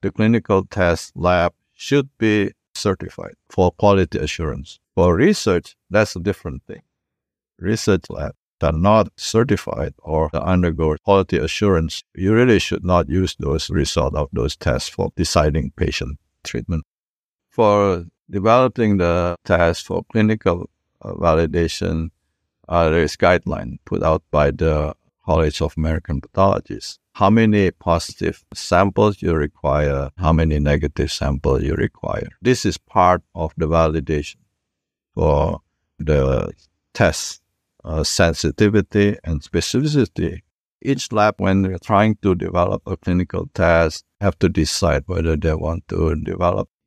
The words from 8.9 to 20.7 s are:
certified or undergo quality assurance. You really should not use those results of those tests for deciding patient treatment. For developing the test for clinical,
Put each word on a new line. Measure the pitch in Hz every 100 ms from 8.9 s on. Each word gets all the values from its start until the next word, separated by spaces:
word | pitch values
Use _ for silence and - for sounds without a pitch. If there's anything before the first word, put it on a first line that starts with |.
| 110 104 _
certified | - 92 - 95 - - 73 -
or | 80 78 78
undergo | 80 - 90 87 78 78 76
quality | - 98 95 90
assurance. | 80 - 104 90 80 - -
You | - 95
really | 110 127 101
should | - 92
not | 90 90 73
use | 85 95 -
those | 73 76 -
results | - 69 - 69 76
of | 71
those | - 64 -
tests | - 62 -
for | - -
deciding | - 85 - 76 76 - -
patient | - - - 71 _ _
treatment. | - - 57 82 - _ _ _ _ _ _
For | - 107 104 101 87 85 _ _
developing | 95 98 120 127 117 110 98
the | 87 85 87 87
test | - 85 85 85 -
for | 87 -
clinical, | 110 107 110 - 87 -